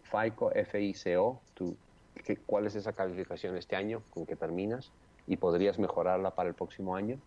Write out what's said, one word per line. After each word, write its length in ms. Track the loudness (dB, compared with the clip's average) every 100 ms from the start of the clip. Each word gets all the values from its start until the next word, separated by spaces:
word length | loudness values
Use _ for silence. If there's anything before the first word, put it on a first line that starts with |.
fico, 480 | -2 0 0 0 0
F 280 | 2 0 0
I 140 | 0
C 220 | -2 2 4
O, 240 | 4 0 -10
tu, 220 | -6 -6 -6 -12 -20 -20 -10
qué, 120 | -4 -4
cuál 320 | 0 0 0
es 80 | -2
esa 160 | -4
calificación 640 | -2 -2 -4 -6 -6 -6 -6
este 180 | -4
año, 260 | -2 -2 -4 -8
con 140 | -8 -8
qué 100 | -6
terminas 560 | -4 -2 -2 -4 -8 -20 -20 -12 -4
y 120 | 0
podrías 420 | 4 4 4 4
mejorarla 560 | 0 2 2 4 2 0
para 140 | -2
el 40 |
próximo 400 | -2 -6 -6 -4
año. 240 | -2 -2 -4